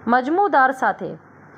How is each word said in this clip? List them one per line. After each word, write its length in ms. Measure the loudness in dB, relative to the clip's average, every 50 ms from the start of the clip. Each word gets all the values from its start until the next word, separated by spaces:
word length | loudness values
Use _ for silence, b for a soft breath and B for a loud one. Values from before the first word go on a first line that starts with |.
| -2
મજમુદાર 640 | 0 0 0 2 0 0 0 0 2 2 2 2 2
સાથે 440 | 0 -2 -2 -4 -4 -4 -8 -12 -12 -14 -20 _ -20 -20 -20 -20 -20